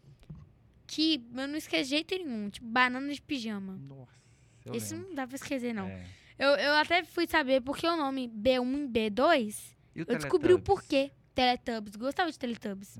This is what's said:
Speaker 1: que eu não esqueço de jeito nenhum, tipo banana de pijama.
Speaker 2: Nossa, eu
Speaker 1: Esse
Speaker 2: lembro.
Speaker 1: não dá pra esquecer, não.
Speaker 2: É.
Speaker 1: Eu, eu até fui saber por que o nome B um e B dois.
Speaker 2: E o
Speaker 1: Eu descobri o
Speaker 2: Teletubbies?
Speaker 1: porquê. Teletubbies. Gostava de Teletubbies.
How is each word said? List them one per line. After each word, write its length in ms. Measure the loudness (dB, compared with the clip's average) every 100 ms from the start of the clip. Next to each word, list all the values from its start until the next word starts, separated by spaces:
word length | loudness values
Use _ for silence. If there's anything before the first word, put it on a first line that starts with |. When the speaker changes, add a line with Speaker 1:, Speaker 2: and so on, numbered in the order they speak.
| -20 -20 -18 -18 -20 _ _ _ -8
Speaker 1:
que 380 | 0 2 2 -2 -8
eu 120 | -6
não 80 | -6
esqueço 280 | -2 -2 0
de 40 |
jeito 260 | 0 0 -4
nenhum, 340 | -4 -6 -6
tipo 180 | -8 -2
banana 440 | 2 2 2 -4
de 100 | -8
pijama. 520 | -6 -6 -4 -6 -8 -10
Speaker 2:
Nossa, 340 | -14 -16 -18 _ _ _ _ _ -8
eu 100 | -6
Speaker 1:
Esse 180 | -6
Speaker 2:
lembro. 160 | -8 -8
Speaker 1:
não 60 | -8
dá 100 | -8
pra 80 | -8
esquecer, 380 | -6 -4 -4
não. 140 | -4 -6
Speaker 2:
É. 180 | -8 -14 -20 -14 0
Speaker 1:
Eu, 120 | 2
eu 240 | 4 4 4
até 280 | 4 2
fui 240 | 0 -2 2
saber 340 | 2 4 2
por 160 | 2 -2
que 100 | 0
o 80 | 0
nome 320 | 0 -2 -6
B 320 | 0 2 4
um 260 | 2 -2 0
e 20 |
B 220 | 0 0
dois. 680 | 2 4 4 2 -6 -16 _ _ -8
Speaker 2:
E 60 |
o 40 | -2
Speaker 1:
Eu 100 | -2
descobri 360 | 2 4 6
o 40 | 6
Speaker 2:
Teletubbies? 40 | 4
Speaker 1:
porquê. 460 | 0 2 0 0 -6 _
Teletubbies. 600 | 2 2 2 -2 -6 -6 -6
Gostava 360 | -4 0 -2
de 60 | -2
Teletubbies. 640 | -6 -6 -8 -10 -12